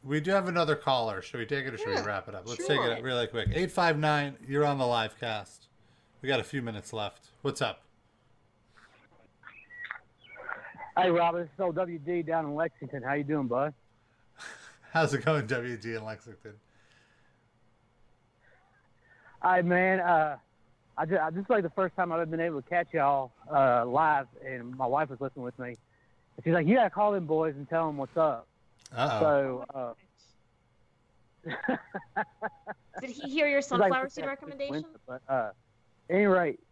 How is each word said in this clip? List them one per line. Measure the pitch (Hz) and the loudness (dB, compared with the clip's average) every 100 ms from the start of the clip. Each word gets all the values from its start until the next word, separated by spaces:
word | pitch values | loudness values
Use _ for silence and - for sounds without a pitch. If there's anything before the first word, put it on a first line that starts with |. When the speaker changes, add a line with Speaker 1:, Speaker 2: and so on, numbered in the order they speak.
Speaker 1:
we, | 135 151 | -2 -2
we | |
do | 156 | 2
have | 196 180 | 0 2
another | 175 156 147 | 0 2 2
caller. | - 131 113 95 | 2 2 0 -6
Should | - 123 | -8 -8
we | 110 | -4
take | 139 131 | -4 -4
it | |
or | 110 | -6
should | 466 | -4
Speaker 2:
Yeah, | 453 | -2
Speaker 1:
we | 104 | -2
wrap | 101 101 | -6 -6
it | |
up? | 101 98 | -12 -10
Let's | 120 - | -8 0
Speaker 2:
sure. | 143 120 | 0 0
Speaker 1:
take | 113 | -2
it | |
really | 127 123 117 | -2 -2 -2
quick. | 117 104 | -2 -2
Eight | 131 180 | -2 -2
five | - 175 151 | 2 2 2
nine, | 151 147 143 135 131 | 2 0 -2 -8 -4
you're | 139 147 | 2 2
on | 139 | 2
the | 123 | 2
live | 120 110 - | 2 0 -4
cast. | 117 107 92 - _ _ _ _ _ _ | -6 -6 -8 -20 _ _ _ _ _ _
We | 131 | -2
got | 131 | -2
a | |
few | - 139 | -2 -6
minutes | 117 107 - | -6 -8 -8
left. | 113 101 - _ _ | -6 -6 -8 _ _
What's | 139 - | -6 -2
up? | 120 - _ _ _ _ _ _ _ _ _ _ - _ _ _ _ _ - - - - - - _ _ - - - - - - - - | -4 -4 _ _ _ _ _ _ _ _ _ _ -20 _ _ _ _ _ -20 -20 -20 -16 -12 -12 _ _ -20 -16 -10 -10 -12 -16 -4 2
Speaker 3:
Hey, | 180 | 4
Robin, | 170 170 170 | 6 4 2
this | 165 | -6
is | - | -2
O | 185 | -2
W | 165 180 170 | 0 -4 -4
D | 143 175 | -4 -4
down | 156 165 | 0 -2
in | 151 | -2
Lexington. | 147 165 _ 135 139 | -2 -4 _ -10 -8
How | 123 | -2
you | 147 | -2
doing, | 143 151 127 | 0 0 0
bud? | 120 151 143 _ _ _ _ _ - | 0 -2 -4 _ _ _ _ _ -20
Speaker 1:
<laughs> | - - - - - | -18 -18 -20 -20 -2
How's | 165 156 | 2 2
it | 139 | 2
going, | 156 151 110 | 2 0 0
W | 131 123 117 | -4 -4 -8
D | 113 | -6
in | 113 | -8
Lexington? | 107 110 120 104 107 107 _ _ _ _ _ _ _ _ _ _ _ _ _ _ _ _ _ _ _ _ _ _ _ _ _ _ - - | -8 -12 -14 -18 -20 -20 _ _ _ _ _ _ _ _ _ _ _ _ _ _ _ _ _ _ _ _ _ _ _ _ _ _ -20 -2
Speaker 3:
Hi, | 180 185 | 4 4
man. | 175 180 185 190 | 6 4 6 4
Uh, | 175 165 156 135 _ _ _ _ _ - | 6 4 4 -2 _ _ _ _ _ -6
I | 156 | 0
ju-, | 180 | 0
I, | 156 | 0
this | 170 | -4
is, | 196 | 0
like, | 226 | 2
the | 170 | 2
first | - 185 - | -2 -2 0
time | 175 | -2
I've | 165 165 | 0 -2
been | 165 | -2
able | 170 147 | -2 -4
to | - | -2
catch | 175 170 | -2 0
y'all, | 160 139 139 127 _ - | 0 2 2 -2 _ -2
uh, | 147 135 120 120 | 4 6 4 4
live, | 131 160 147 127 - 135 | 2 4 2 -2 -12 -12
and | 127 120 131 | -10 -10 -4
my | 127 | 0
wife | 139 151 | 0 -2
was | 131 | -4
listening | 135 - | -8 -8
with | 123 123 | -10 -10
me. | 123 | -12
And | 117 _ _ _ _ _ - | -12 _ _ _ _ _ -6
she's | 160 | 0
like, | 170 156 | 2 6
"You | |
gotta | 254 208 | 6 4
call | - 208 | 2 2
them | 202 | 2
boys | 160 156 160 139 | 0 0 0 -4
and | 139 | -4
tell | 165 165 | -2 0
them | 143 | -2
what's | 135 165 | -4 2
up." | 156 117 - _ _ _ - | 2 2 -8 _ _ _ -12
Speaker 1:
Uh-oh. | 117 139 113 | -2 0 2
Speaker 3:
So, | 151 143 135 127 123 | 4 4 2 -4 -8
uh, | 139 123 113 _ _ _ _ _ _ _ _ _ _ _ _ _ _ | -8 -8 -10 _ _ _ _ _ _ _ _ _ _ _ _ _ _
<laughs> | 165 - - - - - - - 196 _ 220 - - - _ - | -10 -6 -4 -4 -6 -14 -8 -6 -6 _ -10 -10 -16 -16 _ -12
Speaker 4:
Did | 262 | -12
he | 247 - | -10 -4
hear | 294 294 | 2 4
your | 277 | 4
Speaker 3:
She's | 277 | 2
like, | 247 | 4
Speaker 4:
sunflower | 196 262 | 4 4
Speaker 3:
"Look | 269 | -2
Speaker 4:
seed | 302 | -6
Speaker 3:
at | 277 | -8
Speaker 4:
recommendation? | 277 294 269 277 | -8 -12 -8 -6
Speaker 3:
Winter," | 151 160 - - | -6 -8 -16 -12
but, | 127 - | -12 -2
uh, | 131 110 - _ _ _ _ - | -2 -2 -8 _ _ _ _ -2
at | 180 | 2
any | 208 | 4
rate | 185 165 - _ | 4 2 -2 _